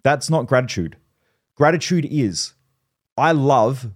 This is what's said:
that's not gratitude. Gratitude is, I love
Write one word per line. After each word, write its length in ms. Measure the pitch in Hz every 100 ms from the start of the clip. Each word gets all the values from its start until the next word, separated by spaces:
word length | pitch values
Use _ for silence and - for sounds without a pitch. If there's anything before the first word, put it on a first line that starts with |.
that's 260 | 131 143 -
not 180 | 160 123
gratitude. 500 | 127 123 - 82 - _ _ _ _ _ -
Gratitude 500 | 147 165 - 180 156
is, 480 | 147 110 80 - _ _ _ _ _ _ -
I 160 | 151
love 580 | 156 135 135 110 131 117